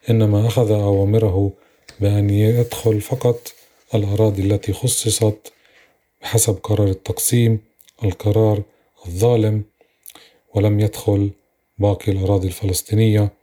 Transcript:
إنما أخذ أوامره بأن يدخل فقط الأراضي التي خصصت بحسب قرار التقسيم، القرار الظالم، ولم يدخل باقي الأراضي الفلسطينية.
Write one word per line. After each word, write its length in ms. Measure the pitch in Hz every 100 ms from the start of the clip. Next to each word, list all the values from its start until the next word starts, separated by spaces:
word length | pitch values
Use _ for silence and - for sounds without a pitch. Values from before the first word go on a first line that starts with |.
| -
إنما 360 | 110 104 101 113
أخذ 240 | 127 110
أوامره 800 | 107 101 98 98 113 107 92 98 - _ _ - -
بأن 300 | 101 104 101
يدخل 680 | 101 107 120 117 - 117 107
فقط 520 | - 127 123 117 - - _ _ _
الأراضي 480 | 113 101 101 107 98
التي 300 | 95 104 -
خصصت 800 | 101 123 - 113 - 107 104 - _ _ _ _ _ _ _
بحسب 360 | - 113 - 92
قرار 260 | - 107 101
التقسيم، 720 | 92 - - - 123 117 113 _ _ _ _
القرار 580 | 104 - 104 104 110 104 104 _ _ _ 92
الظالم، 560 | 87 117 117 107 107 104 _ _ _ - - - _ _
ولم 260 | 101 104 104
يدخل 500 | 107 - - 101 101 - _ _ _ -
باقي 340 | 101 95 -
الأراضي 340 | 95 95 101 92
الفلسطينية. 840 | - 98 90 - 107 110 107 101 _